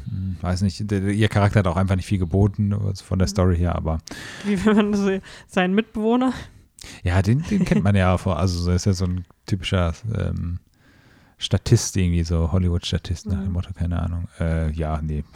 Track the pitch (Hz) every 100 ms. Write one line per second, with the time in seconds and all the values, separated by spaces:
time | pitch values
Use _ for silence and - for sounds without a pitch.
0 | - 98 95 85 85 92 101 - 104 101
1 | 98 101 107 104 98 110 92 85 95 92
2 | - 98 85 95 101 101 101 101 101 98
3 | - 92 92 95 92 85 87 82 80 80
4 | - - - - 202 196 208 208 208 202
5 | 196 190 - - - 190 185 202 226 214
6 | 220 247 262 - - - _ - - -
7 | 90 92 92 135 170 202 180 156 98 101
8 | 92 90 92 78 95 87 87 90 104 90
9 | 90 90 - _ - 98 - 95 85 -
10 | 110 - 87 85 85 87 _ _ _ _
11 | _ _ _ - - 98 - 117 - -
12 | 90 85 82 82 80 92 90 87 - 87
13 | - 87 214 98 95 90 - - 87 85
14 | 85 85 85 - 82 80 78 80 78 78
15 | 78 76 -